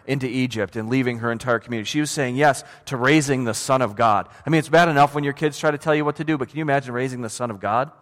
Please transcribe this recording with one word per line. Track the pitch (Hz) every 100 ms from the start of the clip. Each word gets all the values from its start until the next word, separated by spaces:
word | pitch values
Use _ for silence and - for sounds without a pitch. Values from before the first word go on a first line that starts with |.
| -
into | 139 127
Egypt | 131 127 110 98
and | 113 110
leaving | 131 123 120
her | 117
entire | 117 123 117
community. | - 117 101
She | 151
was | 147
saying | - 127 127
yes | 147 135 - - -
to | 131
raising | 127 156 139 131
the | 120
Son | 104 - 131
of | 120
God. | 104 117 101 90 - -
I |
mean, | 156
it's | 139
bad | 160 175
enough | 143 143
when | 143
your | 143
kids | 139 156 143
try | 160
to | 147
tell | 160
you | 151 147
what | 147
to |
do, | 156 151
but | 123
can | 151
you |
imagine | 156 139 123
raising | 120 131 123
the | 117
Son | - 123
of | 101
God? | 101 117 143 -